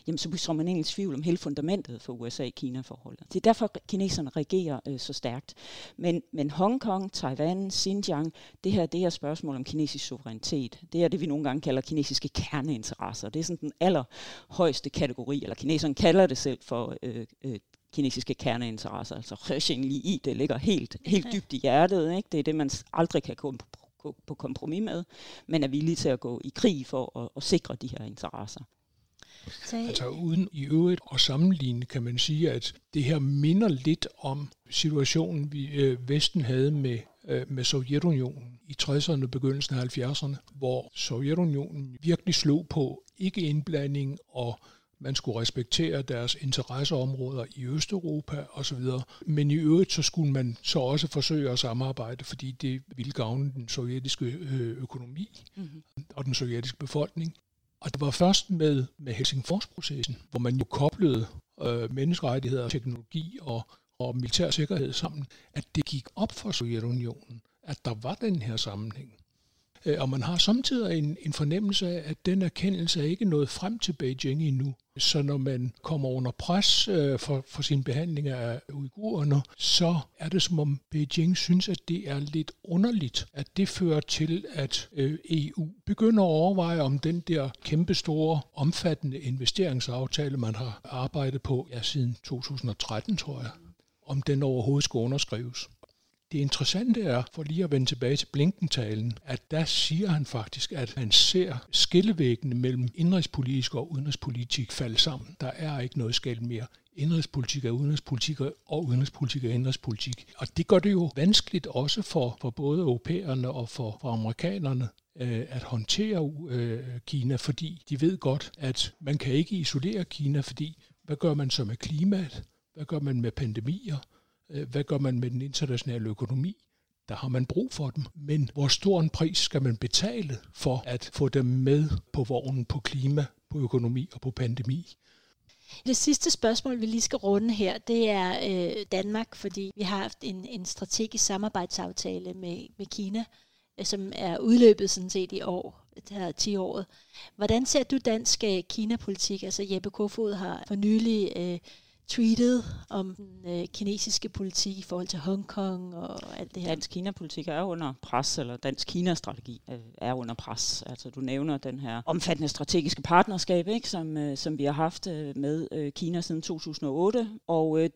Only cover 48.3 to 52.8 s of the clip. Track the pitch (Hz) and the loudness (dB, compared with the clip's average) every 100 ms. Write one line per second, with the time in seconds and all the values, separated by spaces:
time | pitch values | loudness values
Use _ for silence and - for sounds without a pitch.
48.3 | 147 143 - 135 127 127 127 127 - - | -8 -8 -8 -6 -4 -2 -2 -6 -8 -2
49.3 | 147 147 151 156 165 190 - 147 - 147 | 2 4 4 6 6 6 2 0 2 2
50.3 | 135 123 117 - 165 127 147 156 151 131 | 2 0 -4 -2 0 2 2 0 0 0
51.3 | 156 139 123 127 117 131 127 113 123 131 | 2 2 0 0 0 -2 -4 -8 -10 -10
52.3 | 127 135 127 139 131 | -10 -10 -6 -4 -4